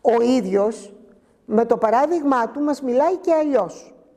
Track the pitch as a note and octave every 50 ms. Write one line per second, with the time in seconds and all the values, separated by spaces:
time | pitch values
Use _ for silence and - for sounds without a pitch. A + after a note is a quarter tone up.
0 | - B3 A3+ A3+ A#3+ A#3+ B3+ B3+ G3 F#3 F#3+ G3 G3+ A3 A3+ - - - - -
1 | - - _ _ _ _ _ _ _ - G#3+ A3 A#3 A#3 A#3+ G3+ A3 G#3+ A3 B3
2 | C#4+ D4+ F4 E4+ C#4+ C#4+ C4+ B3 A3+ A3+ A#3 C#4+ D4 D4 C#4+ - C4+ B3+ A#3+ B3+
3 | D4 E4+ F#4+ F4 F4+ F4 E4 D#4 D#4 D4+ C4+ A#3 F#3+ E3 - - - - - -
4 | _ _ _